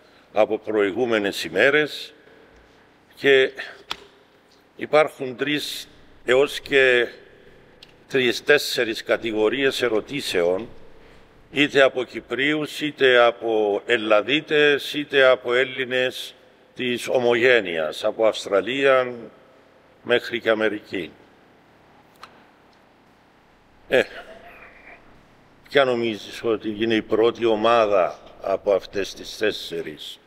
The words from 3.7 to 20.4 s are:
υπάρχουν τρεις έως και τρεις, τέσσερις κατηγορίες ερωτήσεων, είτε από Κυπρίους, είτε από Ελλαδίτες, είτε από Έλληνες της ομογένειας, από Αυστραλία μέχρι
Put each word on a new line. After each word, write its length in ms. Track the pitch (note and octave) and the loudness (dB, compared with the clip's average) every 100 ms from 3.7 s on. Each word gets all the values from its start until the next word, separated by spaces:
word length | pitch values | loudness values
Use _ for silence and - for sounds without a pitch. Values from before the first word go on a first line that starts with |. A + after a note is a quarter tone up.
| - - - - _ _ _ _ _ _ - | -16 -16 -16 -18 _ _ _ _ _ _ -14
υπάρχουν 600 | A#2+ D3+ D3 - C3 A#2+ | 0 2 2 -2 -10 -6
τρεις 520 | C#3 D3 - - - - - - | -4 -4 -6 -12 -14 -20 -20 -8
έως 360 | - B2+ C#3+ - | 0 2 2 -2
και 460 | - C#3 C3 B2 A#2 - - - - - - _ - _ - | 0 4 4 4 0 -6 -20 -20 -20 -20 -20 _ -20 _ -6
τρεις, 360 | C3+ B2 - | 0 0 0
τέσσερις 580 | - D3 - - A2+ G#2+ | 2 2 2 -4 -4 -4
κατηγορίες 800 | - A2 A2+ G#2+ G#2+ B2+ C#3 - | -2 -2 -2 0 0 2 0 0
ερωτήσεων, 840 | B2 G#2+ - C#3+ - F#2 F2 F#2 A#2 - - - - - - _ - | -2 -2 -4 -8 -4 0 0 0 -4 -16 -20 -20 -20 -20 -20 _ -6
είτε 300 | C3 C#3+ C3+ | 0 2 4
από 220 | C3 B2+ | 2 2
Κυπρίους, 760 | A#2 A2+ - B2 C#3 D#3 D3 - | -6 -8 -8 -4 -2 -2 -6 -8
είτε 380 | D3+ D3 C3+ B2 | -8 0 4 6
από 640 | A#2+ A#2 A2+ A2 G#2 G2+ - | 4 2 -2 0 0 0 0
Ελλαδίτες, 1080 | A#2+ G#2+ G#2+ G2+ D3 D3+ D3+ D3 C#3 - | -2 2 2 2 -2 -2 0 2 0 -4
είτε 300 | D3 C#3+ C#3+ | -8 -2 2
από 300 | C3 B2 A#2+ | 4 4 0
Έλληνες 800 | B2 C3 B2+ B2 B2+ B2+ - - - _ _ _ | 0 -2 -4 -4 -2 -2 -6 -14 -18 _ _ _
της 340 | - B2+ A#2+ - | -8 -4 -4 -2
ομογένειας, 960 | C3 A#2+ A#2+ B2+ B2 F#2 E2 D#2 E2 | 0 2 2 4 2 2 -4 -6 -4
από 220 | G#2+ G#2 A2 | -6 0 0
Αυστραλία 840 | - - G2 F#2+ C3+ C#3 C3 B2 A#2+ - - _ _ _ _ _ _ | 0 -2 -2 0 0 2 2 0 -6 -16 -20 _ _ _ _ _ _
μέχρι 380 | A#2 A#2+ - B2+ | -2 -2 -2 -4